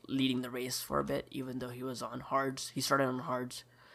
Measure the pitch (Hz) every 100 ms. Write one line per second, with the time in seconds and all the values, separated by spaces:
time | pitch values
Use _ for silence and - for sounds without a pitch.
0 | - 135 131 127 123 123 127 - - 143
1 | 139 139 - - 131 127 123 123 131 123
2 | 120 123 - 135 135 135 - 143 - 139
3 | 131 127 123 127 127 - - - -